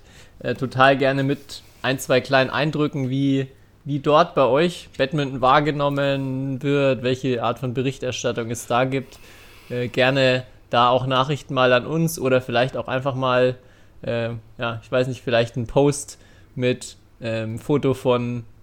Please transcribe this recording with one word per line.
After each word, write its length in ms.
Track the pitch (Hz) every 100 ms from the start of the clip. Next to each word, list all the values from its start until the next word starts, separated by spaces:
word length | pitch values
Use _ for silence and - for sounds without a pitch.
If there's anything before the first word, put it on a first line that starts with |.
| - - - -
äh, 140 | 127
total 420 | 120 127 127 135 135
gerne 260 | 135 139
mit 400 | 135 143 - - - -
ein, 160 | 123 135
zwei 220 | - 127
kleinen 300 | 123 135 131
Eindrücken, 600 | 123 151 147 151 143 127
wie, 360 | 135 139 135 135 - _ _
wie 140 | 139 143
dort 360 | 151 147 170
bei 100 | 151
euch 440 | 123 135 175 - - -
Badminton 440 | 135 151 139 135
wahrgenommen 1200 | 127 147 151 147 143 139 139 139 135 131 135 131
wird, 400 | 143 143 135 120
welche 400 | 123 127 135 117
Art 160 | 117 113
von 160 | 127
Berichterstattung 760 | 123 131 - 127 - 123 117 117
es 160 | 117 -
da 180 | 120
gibt. 340 | 131 135 131 - - - - - -
Äh, 200 | 123 123
gerne 560 | 127 127 135 131 127 - - -
da 180 | 120 123
auch 180 | 127 131
Nachrichten 480 | 127 135 139 -
mal 180 | 131 127
an 140 | 123 117
uns 320 | 160 165 -
oder 220 | 127 127
vielleicht 360 | 120 117 131 123
auch 120 | -
einfach 260 | 131 139
mal, 420 | 127 131 127 127 127 - - - -
äh, 280 | - 117 117 113 - -
ja, 220 | 117 113
ich 80 | -
weiß 180 | 127 131
nicht, 120 | 120
vielleicht 340 | - 117 117 127
ein 100 | 113
Post 520 | 139 143 143 - - - - -
mit, 420 | 131 123 127 - - _ -
ähm, 380 | 117 113 110 113
Foto 340 | - 143 135
von 520 | 127 131 123 120 120 113 -